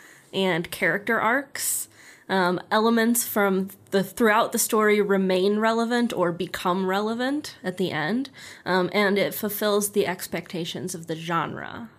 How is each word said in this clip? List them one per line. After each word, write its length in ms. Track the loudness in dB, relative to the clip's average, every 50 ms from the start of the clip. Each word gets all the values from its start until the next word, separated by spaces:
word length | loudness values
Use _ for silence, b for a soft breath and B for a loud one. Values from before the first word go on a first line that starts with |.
| B B B B B B
and 380 | -2 0 0 2 2 0 -2 -4
character 480 | -4 -2 0 0 0 0 0 -2 0 0
arcs. 680 | 2 2 0 0 -2 -6 -8 -6 -4 -4 -4 -4 -6 -10 B B B B B B B B
Um, 320 | 0 2 2 2 0 -2 -2 0
elements 560 | 0 2 4 4 4 4 4 2 2 0 0
from 440 | -2 0 2 2 2 2 0 -2 -4 -8 -18 -8 -2
the, 140 | 0 0 0
throughout 480 | 0 0 2 4 4 4 4 2 2
the 60 | 0 -2
story 420 | 0 2 2 4 4 4 4 4
remain 580 | 4 4 2 2 2 2 2 2 4 2 2 2
relevant 540 | 2 2 2 2 0 0 2 0 0 0
or 180 | 0 0 0 0
become 560 | 0 -2 -6 -6 -6 -4 -2 0 0 0 0
relevant 720 | 0 0 0 0 -2 -2 -2 -2 -2 -2 -4 -6 -8 -12 -10 -8
at 140 | -6 -4 -2
the 120 | -2 -2
end. 380 | -2 -2 -2 -2 -2 -2 -4 -6 B B B B B B B
Um, 240 | 0 0 0 0 2
and 240 | 2 2 2 4 4
it 180 | 2 0 0 -2
fulfills 560 | -4 -6 -6 -4 -2 0 2 2 2 0 0
the 140 | 0 0 0
expectations 880 | 0 -2 -6 -8 -8 -8 -8 -8 -6 -6 -6 -6 -6 -6 -8 -8 -8 -8
of 120 | -10 -8
the 100 | -8 -10
genre 720 | -8 -6 -2 -2 -2 -2 -2 -6 -8 -10 -12 -12 -14 -14 -16 -18